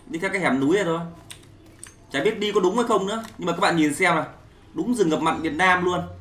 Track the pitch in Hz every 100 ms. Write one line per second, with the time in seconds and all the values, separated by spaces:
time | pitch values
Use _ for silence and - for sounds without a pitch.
0 | - 180 190 196 151 131 139 196 175 165
1 | 170 - - - - - - - - -
2 | - 139 185 202 208 202 180 226 240 208
3 | 190 226 220 - 170 170 190 170 151 143
4 | 185 160 147 - - - - 156 196 240
5 | 170 151 160 - 160 147 185 180 180 175
6 | 170 -